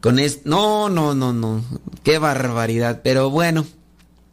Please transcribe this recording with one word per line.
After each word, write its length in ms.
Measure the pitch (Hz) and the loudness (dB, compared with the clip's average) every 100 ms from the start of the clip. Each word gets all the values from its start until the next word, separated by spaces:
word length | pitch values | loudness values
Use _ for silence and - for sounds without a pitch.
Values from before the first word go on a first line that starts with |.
| 120 | 2
con 140 | 123 | 2
es-, 260 | 143 139 - | 2 -2 -2
no, 420 | 160 214 214 208 | 0 2 2 0
no, 280 | 180 151 143 | 0 0 0
no, 180 | 127 | 0
no. 300 | 120 113 110 120 131 - - | -2 -2 -4 -6 -10 -12 -6
Qué 160 | - 156 | 0 2
barbaridad, 800 | 151 131 127 117 113 113 117 117 | 2 0 -2 -2 0 0 0 -2
pero 280 | - 131 135 | 0 2 2
bueno. 340 | 143 170 160 156 - _ _ - _ _ | 2 2 0 -2 -10 _ _ -20 _ _